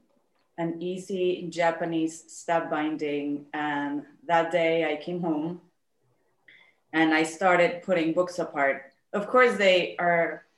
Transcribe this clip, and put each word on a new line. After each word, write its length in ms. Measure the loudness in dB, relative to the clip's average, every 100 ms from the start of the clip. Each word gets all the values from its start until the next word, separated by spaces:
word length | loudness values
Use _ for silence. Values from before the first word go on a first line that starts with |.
| _ _ _ _ _ -6
an 220 | -6 -4
easy 680 | -6 -8 -6 -2 0 -2 -4
Japanese 720 | 0 0 0 -2 0 -2 -4 -16
stab 380 | -10 -2 -2 0
binding. 760 | -2 -2 -2 -4 -4 -4 -6 -8
And 520 | -6 -4 -4 -4 -6 -10 -12 0
that 240 | 2 2
day 360 | 2 2 2 0
I 100 | -2
came 180 | -6 -4
home 400 | -2 -2 -4 -8 _ _ _ _ _ _ _ _ _ _ _ _ _
and 200 | 0 2
I 120 | 2
started 580 | 0 0 4 4 4 0
putting 300 | -2 0 0
books 260 | 0 -2 -4
apart. 540 | -6 0 0 -2 -8 _ _
Of 160 | -6 0
course, 280 | 4 4 4
they 380 | 4 4 2 -2
are 440 | 2 2 0 -4 -14